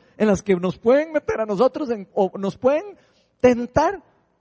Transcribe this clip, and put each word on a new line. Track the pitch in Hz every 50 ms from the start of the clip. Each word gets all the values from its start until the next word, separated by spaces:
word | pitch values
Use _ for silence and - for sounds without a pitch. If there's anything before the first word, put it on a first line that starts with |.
| _ _ _
en | - 214 214
las | 190 -
que | - 202 190
nos | 175 180 185 - -
pueden | - 226 262 285 311 330
meter | 311 294 - - 220 214
a | 220
nosotros | 214 202 185 247 262 - 302 302 233
en, | 240 202 185 _ -
o | 208 190 185 - 196
nos | 196 196 -
pueden | - - 262 294 320 415 403 339 _ _ _ _ _ _ _ _ -
tentar | - 247 240 233 240 - - 285 311 381 403 339 _ _ _ _ _ _ _ _